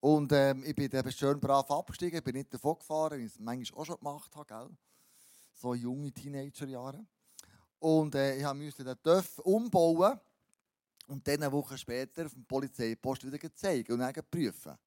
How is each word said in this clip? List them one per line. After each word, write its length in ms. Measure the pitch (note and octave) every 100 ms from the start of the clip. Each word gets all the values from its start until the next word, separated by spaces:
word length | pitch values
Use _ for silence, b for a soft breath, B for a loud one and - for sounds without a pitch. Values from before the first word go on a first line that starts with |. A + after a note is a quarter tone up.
Und, 320 | C#3 D3+ C#3+
ähm, 320 | C#3+ C#3 C3
ich 100 | C#3
bin 160 | D3 C#3
eben 220 | C3 C3
schön 260 | B2 C#3 C#3+
brav 320 | C3+ C#3 C3
abgestiegen, 500 | D3 - - F3 E3
bin 100 | C#3
nicht 180 | B2+ C#3
davon 240 | B2+ C#3+ E3
gefahren, 440 | - D#3 D#3 D3
wie 60 | A2+
ich 80 |
es 40 | -
manchmal 420 | A2 B2+ A#2 -
auch 40 | D#3+
schon 120 | E3+
gemacht 360 | C#3 C#3+ -
habe, 120 | G#3+ -
gell? 300 | A2 B2+ D#3+ b b b b b b b
So 200 | _ B2
junge 360 | B2 A#2+ C3 D3
Teenagerjahre. 960 | - C#3 C#3 C#3 - C#3 C3 B2+ C#3 A3 _ B B B B B _
Und, 380 | D#3+ D#3 D#3 C#3
äh, 200 | C#3 C3+
ich 180 | C#3
musste 280 | C#3 D3 -
den 180 | C3 B2+
töff 380 | D#3 F3+ - -
umbauen. 800 | - G#3 A#3+ F#3+ E3 E3 F#3+ B3+ _ _ _ _ _ _ _ _ -
Und 160 | C#3 C#3+
dann 140 | D3
eine 100 | D3
Woche 240 | C#3 C#3+ C3+
später 480 | - B2 C3+ -
auf 80 | D#3
dem 140 | - A#2
Polizeipost 800 | C3+ C3+ - A#2 A2+ B2+ C3 C3
wieder 100 | C#3+
gezeigt 540 | D#3+ - G3 D3 A2+
und 80 | A#2+
dann 160 | B2+ C#3+ -
prüfen. 420 | E3+ B2+ - D#2 C2+